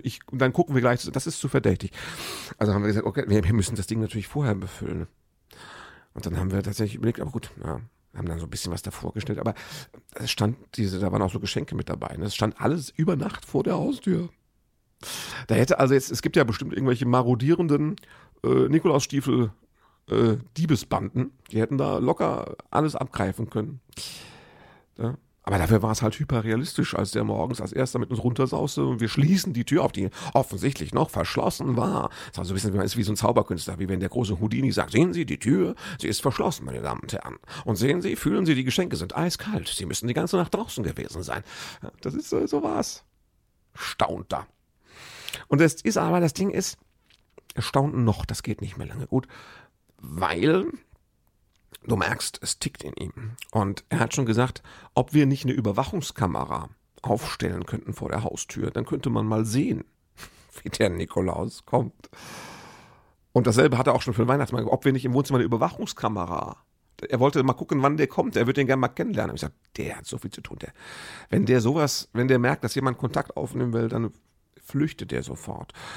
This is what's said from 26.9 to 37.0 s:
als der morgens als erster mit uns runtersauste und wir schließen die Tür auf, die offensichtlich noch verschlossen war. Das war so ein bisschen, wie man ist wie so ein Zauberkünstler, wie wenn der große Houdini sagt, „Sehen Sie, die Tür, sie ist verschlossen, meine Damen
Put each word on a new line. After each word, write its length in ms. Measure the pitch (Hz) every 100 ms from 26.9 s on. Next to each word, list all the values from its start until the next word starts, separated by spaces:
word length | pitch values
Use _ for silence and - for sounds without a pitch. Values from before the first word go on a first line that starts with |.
als 160 | - 98
der 140 | 107
morgens 360 | 107 107 113 120
als 120 | -
erster 260 | - 127 120
mit 120 | 117
uns 120 | 113
runtersauste 640 | 120 120 131 151 143 - 135
und 140 | 120
wir 80 | 113
schließen 440 | - 143 190 190
die 120 | 117
Tür 180 | - 151
auf, 80 | -
die 180 | - 95 - 143
offensichtlich 600 | 135 131 98 117 - -
noch 160 | 123 147
verschlossen 640 | - 82 - - - 170 117
war. 340 | 117 196 - - -
Das 100 | -
war 60 |
so 80 | 90
ein 20 |
bisschen, 180 | 95 104
wie 40 | 98
man 100 | 95
ist 100 | 120
wie 60 |
so 80 | 101
ein 60 | 104
Zauberkünstler, 640 | 110 123 - 87 - 90
wie 80 | 92
wenn 100 | 92
der 100 | 95
große 300 | - 104 90
Houdini 320 | 107 120 131
sagt, 220 | 104 -
„Sehen 200 | 110 175
Sie, 140 | 170 151
die 140 | 78
Tür, 340 | 107 151 180 - - 156
sie 80 | -
ist 160 | 104
verschlossen, 420 | 139 - 214 151
meine 160 | 65 62
Damen 200 | 62 62